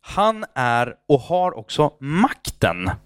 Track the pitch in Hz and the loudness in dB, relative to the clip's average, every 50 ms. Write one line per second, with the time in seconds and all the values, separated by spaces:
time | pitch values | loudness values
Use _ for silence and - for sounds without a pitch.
0 | _ - - 180 202 220 220 214 214 - _ 135 127 120 117 120 120 120 - _ | _ -6 -2 2 2 2 2 -2 -10 -8 _ -2 0 2 2 2 0 -2 -6 _
1 | _ - 147 131 - - 170 180 180 180 - 113 113 - - - 151 143 _ _ | _ 2 2 2 2 -2 -2 0 0 -2 -4 -6 -14 -8 0 0 0 0 _ _
2 | 131 139 151 180 220 285 - - _ - - _ - 90 85 90 92 95 - - | -8 -4 0 2 2 0 0 -6 _ -14 -4 _ 0 0 0 0 -4 -6 -6 -6
3 | _ | _